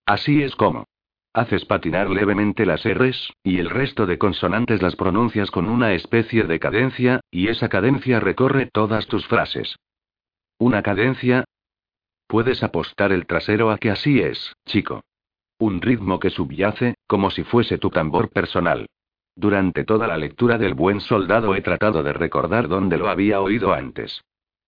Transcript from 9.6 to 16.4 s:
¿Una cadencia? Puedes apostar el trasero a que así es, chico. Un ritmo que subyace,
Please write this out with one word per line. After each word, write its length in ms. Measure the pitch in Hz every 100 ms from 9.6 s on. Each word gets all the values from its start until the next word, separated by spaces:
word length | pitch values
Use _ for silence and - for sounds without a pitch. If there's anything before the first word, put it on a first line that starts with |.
| - - _ _ _ _ _ _ _ -
¿Una 240 | 120 107
cadencia? 640 | 101 98 123 127 123 127 120 _ _ _ _ _ _ _ -
Puedes 360 | 107 117 120
apostar 480 | 107 85 80 - 101
el 140 | 92 82
trasero 460 | 85 - 107 113
a 60 | 107
que 140 | 113
así 280 | 95 147 131
es, 340 | 80 58 - - -
chico. 380 | 110 - - - _ _ _ _ -
Un 220 | 110 90
ritmo 380 | 113 120 95 90
que 100 | 95
subyace, 680 | -